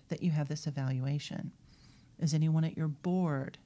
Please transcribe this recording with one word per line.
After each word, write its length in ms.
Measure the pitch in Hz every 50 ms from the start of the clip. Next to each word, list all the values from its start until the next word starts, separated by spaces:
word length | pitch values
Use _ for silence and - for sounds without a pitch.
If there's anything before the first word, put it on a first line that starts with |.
| - -
that 140 | 160 -
you 80 | - 180
have 180 | 151 156 147 139
this 180 | 151 151 -
evaluation? 840 | 156 135 139 135 131 131 127 127 135 143 147 - - - - - - - - - - - - - - - - - - - -
Is 140 | - 151
anyone 320 | 156 156 156 160 156 160 160
at 120 | 160 -
your 120 | - 160 156
board 720 | 143 - - 175 180 185 180 160 143 135 135 - - - -